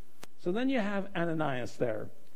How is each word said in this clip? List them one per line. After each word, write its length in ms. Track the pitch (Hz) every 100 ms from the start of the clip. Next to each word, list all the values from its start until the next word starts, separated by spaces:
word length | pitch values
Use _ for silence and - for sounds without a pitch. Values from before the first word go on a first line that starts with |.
| - - - -
So 80 | 175
then 180 | 202 262
you 100 | 269
have 280 | 202 202 190 196
Ananias 600 | 170 160 151 127 117 -
there. 320 | 123 107 107 - -